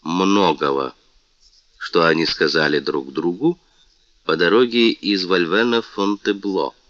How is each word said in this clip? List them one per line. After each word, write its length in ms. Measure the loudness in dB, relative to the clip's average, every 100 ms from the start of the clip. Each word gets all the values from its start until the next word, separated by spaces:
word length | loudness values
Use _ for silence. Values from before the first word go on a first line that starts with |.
многого, 920 | -4 0 2 2 2 0 -2 -2 -4 -10 _ _ _ _ _ _ _ _
что 260 | -4 0
они 220 | 2 2 0
сказали 540 | 0 0 0 0 0
друг 320 | -2 -6 -4
другу 460 | -4 -4 -2 -2 -2 _ _ _ _ _ _
по 120 | -4 0
дороге 540 | 4 4 2 4 2
из 340 | 0 -2 -2
Вальвена 560 | 0 0 0 0 2 0
в 60 | -4
Фонтебло. 880 | -6 -4 -2 -4 -4 -4 -4 -4 -8 _